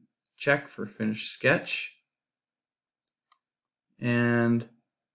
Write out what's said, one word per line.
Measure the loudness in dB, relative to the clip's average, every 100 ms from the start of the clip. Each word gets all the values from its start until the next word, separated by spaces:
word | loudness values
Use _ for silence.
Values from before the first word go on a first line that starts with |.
| _ _ -20 -4
check | 2 2 0
for | -12 -12
finished | -6 -4 -2 -4
sketch. | 0 2 2 0 -6 -6 -14 _ _ _ _ _ _ _ _ _ _ _ _ _ _ _ _ _ _ _ -8
And | -2 2 2 2 2 0 -2 _ _ _ _